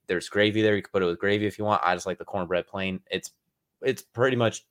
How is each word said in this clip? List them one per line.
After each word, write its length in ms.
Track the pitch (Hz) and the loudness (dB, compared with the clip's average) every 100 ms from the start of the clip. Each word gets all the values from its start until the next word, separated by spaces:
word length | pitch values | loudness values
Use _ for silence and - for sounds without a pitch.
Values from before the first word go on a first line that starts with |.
| - | -4
there's 220 | 87 - | -4 0
gravy 320 | 101 104 107 | 2 4 4
there, 160 | 107 104 | 2 2
you 60 | |
can 80 | - | 0
put 100 | 98 | 0
it 40 | 87 | 0
with 120 | 85 | 0
gravy 280 | 98 104 104 | 0 2 0
if 120 | 98 | -2
you 60 | |
want. 160 | 104 101 | 0 2
I 120 | 85 | 2
just 100 | 90 | 0
like 140 | 95 87 | -4 -8
the 80 | - | -6
cornbread 400 | 98 87 87 - | -6 -2 -2 -2
plain. 340 | 98 95 95 - | -6 -4 -6 -6
It's, 200 | 92 - _ _ _ _ _ | -8 -8 _ _ _ _ _
it's 220 | 131 127 | -4 -4
pretty 340 | - 113 135 123 | -6 0 0 2
much 300 | 113 - - | 0 -2 -12